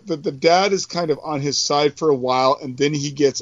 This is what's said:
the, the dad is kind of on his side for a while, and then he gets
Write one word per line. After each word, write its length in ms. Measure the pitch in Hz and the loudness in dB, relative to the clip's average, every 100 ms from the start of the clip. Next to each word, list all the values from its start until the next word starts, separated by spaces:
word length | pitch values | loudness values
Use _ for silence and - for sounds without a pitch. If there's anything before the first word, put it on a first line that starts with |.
| 202 | -2
the, 100 | 160 | -6
the 160 | 170 | -6
dad 420 | 135 165 180 196 | 0 4 4 2
is 120 | 190 - | 0 -4
kind 240 | 170 165 | -4 -4
of 100 | 135 | -4
on 180 | 160 147 | -4 -4
his 160 | 143 131 | -4 -4
side 400 | - 143 147 - | 0 2 0 2
for 120 | 160 | 0
a 60 | 135 | 2
while, 440 | 127 127 131 143 | 2 2 2 2
and 160 | 135 127 | -2 -2
then 160 | 143 | 0
he 160 | 147 143 | 0 -4
gets 320 | 139 139 - | 2 2 0